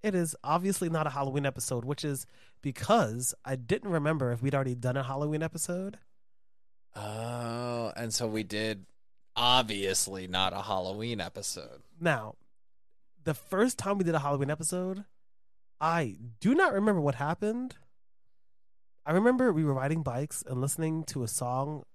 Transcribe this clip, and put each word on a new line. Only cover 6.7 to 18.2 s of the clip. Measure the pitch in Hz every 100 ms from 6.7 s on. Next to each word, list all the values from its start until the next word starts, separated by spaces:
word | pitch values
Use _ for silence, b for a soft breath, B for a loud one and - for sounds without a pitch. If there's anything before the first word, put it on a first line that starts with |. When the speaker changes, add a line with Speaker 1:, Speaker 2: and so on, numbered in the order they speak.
| - -
Speaker 2:
Oh, | - 104 107 117 120 117 117 120 120 113 -
and | 117
so | 107 117
we | 110
did | 101 107 110 104 95 - - - - -
obviously | 123 127 113 101 98 92 - 95 92
not | 90 95
a | 90
Halloween | 92 95 92 101 113 113
episode. | 80 - 98 - 64 - - 165
Speaker 1:
Now, | 170 135 107 - - - - - - - - -
the | -
first | 151 - 185 247 -
time | 190 202
we |
did | 170
a | 160
Halloween | 143 139 139
episode, | 156 165 180 185 190 - - - - - - - -
I | 156 170 131 95 120 113
do | 202
not | 294 370
remember | 196 214 190
what | 147
happened. | - 143 170 208 233 254 - - - - -